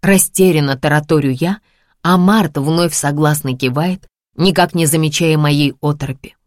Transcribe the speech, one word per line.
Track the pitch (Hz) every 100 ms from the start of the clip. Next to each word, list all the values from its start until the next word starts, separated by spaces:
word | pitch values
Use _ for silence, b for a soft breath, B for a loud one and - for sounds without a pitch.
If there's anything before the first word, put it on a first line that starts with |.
Растерянно | 196 196 - - 185 156 143 135
тараторю | 151 147 151 160 143
я, | 127 165 208 _ _ _ _
а | 160 180
Март | 180 220 180 151
вновь | 139 165 170
согласно | - 143 143 151 151 139 127
кивает, | 131 127 170 185 - _ _ -
никак | 175 180 175
не | 170 160
замечая | 160 156 151 170 156
моей | 147 147 143 135
оторопи. | 147 147 135 127 - _